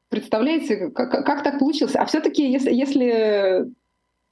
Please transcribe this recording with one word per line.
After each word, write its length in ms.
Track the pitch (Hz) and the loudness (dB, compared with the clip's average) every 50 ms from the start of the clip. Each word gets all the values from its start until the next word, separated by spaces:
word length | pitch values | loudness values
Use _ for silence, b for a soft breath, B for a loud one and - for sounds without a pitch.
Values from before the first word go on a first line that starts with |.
| _ _ | _ _
представляете, 800 | - 214 - - - 220 233 294 330 311 - - 214 202 185 151 | -6 -6 -4 -2 -2 0 0 0 0 -2 -2 -2 -2 -2 -4 -4
как, 340 | - - 247 - - - 277 | -4 -4 -2 -2 -2 -2 0
как 180 | - 294 285 - | 0 -2 0 -2
так 140 | 302 277 277 | -2 0 0
получилось? 360 | 262 294 311 285 269 - - | 0 0 0 0 0 0 0
А 100 | - - | 0 0
всё-таки, 420 | - - 311 311 311 302 - 294 262 | 0 0 0 0 0 0 2 2 2
если, 220 | 247 277 269 269 254 | 2 0 2 2 2
если, 920 | 240 269 277 277 285 247 240 233 226 220 214 208 202 196 190 185 185 - 254 - - _ _ _ _ _ _ _ _ _ _ | 2 2 2 2 2 2 2 2 2 2 2 2 2 2 2 2 0 -2 -4 -8 -16 _ _ _ _ _ _ _ _ _ _